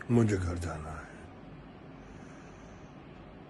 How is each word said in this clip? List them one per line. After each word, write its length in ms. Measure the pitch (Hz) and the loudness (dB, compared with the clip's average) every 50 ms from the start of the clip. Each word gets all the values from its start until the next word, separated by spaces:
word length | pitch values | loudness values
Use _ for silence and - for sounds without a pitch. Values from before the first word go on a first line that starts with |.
| - - | 4 8
मुझे 260 | 117 117 113 104 101 | 10 10 10 10 8
घर 200 | 92 90 85 87 | 6 4 2 2
जाना 320 | 87 85 82 80 78 78 78 | 0 0 -2 -2 -4 -6 -6
है। 200 | 78 76 - - - - - - - - - - - - - - - - - - - - - - - - - - - - - - - - - - - - - - - - - - - - - - - - - | -6 -8 -8 -10 -12 -12 -14 -14 -14 -14 -14 -14 -14 -14 -14 -14 -14 -14 -14 -14 -14 -14 -14 -14 -14 -12 -12 -14 -14 -14 -14 -14 -14 -14 -14 -14 -14 -14 -14 -14 -14 -14 -14 -14 -14 -14 -14 -14 -14 -14 -14